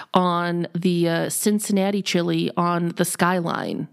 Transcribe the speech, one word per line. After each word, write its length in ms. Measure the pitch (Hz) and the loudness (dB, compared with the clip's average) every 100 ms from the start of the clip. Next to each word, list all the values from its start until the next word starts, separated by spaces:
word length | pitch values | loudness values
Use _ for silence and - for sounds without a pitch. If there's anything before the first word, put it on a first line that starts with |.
| - | 0
on 540 | 190 180 175 175 175 175 | 2 2 2 0 -2 -4
the, 340 | 175 180 175 170 | -2 0 2 2
uh, 200 | 165 160 | 0 -2
Cincinnati 720 | - 214 208 - 202 190 202 | -2 0 0 0 0 0 0
chili 500 | 190 180 170 165 170 - | 0 0 0 0 -2 0
on 340 | 175 175 175 | 0 2 0
the 140 | - | -2
Skyline. 840 | 175 - 180 185 165 107 87 87 - | -2 0 0 0 -2 -4 -4 -6 -8